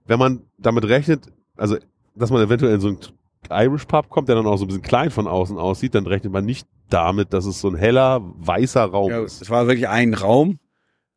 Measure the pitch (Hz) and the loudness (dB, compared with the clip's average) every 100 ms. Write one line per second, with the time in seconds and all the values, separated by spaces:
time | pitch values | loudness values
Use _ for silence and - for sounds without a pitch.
0 | - 117 131 123 - _ 120 117 107 127 | 0 2 2 0 -8 _ 0 0 2 2
1 | 147 147 - _ _ - 104 107 - _ | 2 -2 -4 _ _ -6 -4 -4 -6 _
2 | _ 104 117 127 104 117 120 107 101 98 | _ -6 0 2 2 2 2 2 0 -4
3 | - - _ _ - 87 123 147 - 156 | -12 -20 _ _ -6 0 0 0 -2 -2
4 | - 156 131 113 110 98 98 95 - 123 | -2 -2 0 0 2 0 -2 -6 -2 0
5 | 156 113 98 92 92 95 90 92 131 107 | 0 -2 -2 -2 -2 -4 -4 -2 -2 -2
6 | 90 98 104 95 104 - - _ - 90 | -2 -4 -4 -4 -4 -6 -10 _ -4 0
7 | 82 101 101 95 98 90 101 82 110 127 | 0 0 -2 -2 -4 -4 -4 0 2 4
8 | 131 131 90 82 85 90 127 131 104 98 | 2 0 -4 -10 -4 -2 0 0 0 0
9 | 98 117 110 - 98 120 120 127 117 110 | -2 -2 -6 -10 -4 0 2 2 0 2
10 | 120 101 98 123 165 170 _ _ _ _ | 2 2 4 4 4 -2 _ _ _ _
11 | _ | _